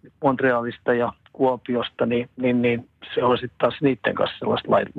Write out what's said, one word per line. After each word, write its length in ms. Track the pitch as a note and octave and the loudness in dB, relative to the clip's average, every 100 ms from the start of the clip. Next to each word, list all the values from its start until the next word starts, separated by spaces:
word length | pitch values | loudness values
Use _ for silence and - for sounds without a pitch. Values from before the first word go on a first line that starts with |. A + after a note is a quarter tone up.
| - _ | -20 _
Montrealista 720 | C#3+ B2+ C3 A#2+ A#2+ - - | 0 2 2 2 -2 -4 0
ja 200 | A#2+ A#2 - _ | 0 0 -4 _
Kuopiosta, 720 | - C3 B2 - A#2+ A2 - A#2 | -2 0 0 -2 -2 -4 -4 -2
niin, 240 | A#2+ B2 - | 0 -4 -4
niin, 260 | B2+ B2 | 0 2
niin 280 | A#2+ A#2 - _ - - | 2 0 -6 _ -8 -2
se 80 | |
on 140 | - A#2+ | 2 0
sit 140 | B2 - | -2 -2
taas 160 | A#2+ - | -2 2
niitten 340 | C#3+ B2+ G#2+ - | 0 0 -2 -2
kanssa 240 | - - | -4 -4
sellaista 320 | B2 - - | -4 -4 0
lai-, 140 | A2 G2+ | 0 0